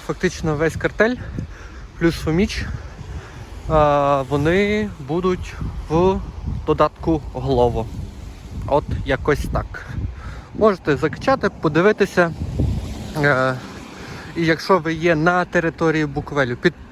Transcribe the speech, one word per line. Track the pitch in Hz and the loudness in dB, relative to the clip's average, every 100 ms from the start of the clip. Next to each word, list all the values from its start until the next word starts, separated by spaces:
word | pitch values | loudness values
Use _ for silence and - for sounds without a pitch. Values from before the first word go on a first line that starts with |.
| - | -8
фактично | 151 180 - 160 147 | -2 -2 0 -2 2
весь | 156 - | 0 0
картель, | - - 220 247 - - - - - - - - | -2 2 2 2 -6 -8 -10 -12 -16 -16 -14 0
плюс | 165 156 | 0 2
Фоміч, | 170 160 220 - - - - - - - - - - - - | 0 2 2 -2 -6 -8 -10 -14 -12 -12 -12 -16 -16 -10 0
а, | 156 151 143 143 143 | 4 6 4 4 2
вони | 131 143 147 185 202 208 214 180 135 | 2 2 4 4 2 0 -2 -6 -4
будуть | 165 185 180 - - - - - | 0 0 0 -4 -6 -8 -6 0
в | 156 185 196 - - - - - | 4 4 2 -4 -8 -6 -4 0
додатку | 151 151 - - 156 - | 4 2 2 0 0 -2
Глово. | - 131 127 120 117 110 - - - - - - - - | -4 2 4 4 2 -4 -6 -10 -10 -14 -14 -12 -8 0
От | 143 - - 135 | 0 2 -4 0
якось | 135 - 135 - | 0 2 0 0
так. | 113 101 - - - - - - - - - | -4 -4 -10 -10 -6 -6 -8 -12 -14 -10 4
Можете | 214 185 - 135 | 4 4 0 2
закачати, | 156 - - 269 202 | 0 0 2 2 2
подивитися. | - 165 156 196 214 202 - 170 156 - - - - - - - 151 | 0 0 4 4 4 2 2 2 0 -4 0 0 0 -4 -10 -8 0
Е, | 143 131 131 127 - - - - - - - - | 2 4 2 -2 -8 -14 -16 -16 -14 -12 -8 -2
і | 165 | 0
якщо | 165 - 185 | 0 2 2
ви | 160 | 2
є | 160 170 156 | 0 2 4
на | 165 180 170 | 4 2 2
території | 175 165 - 165 156 151 | 0 0 2 2 2 0
Буковелю, | 143 - 143 127 120 | -2 -4 0 0 2
під-, | 175 - - | 0 0 -6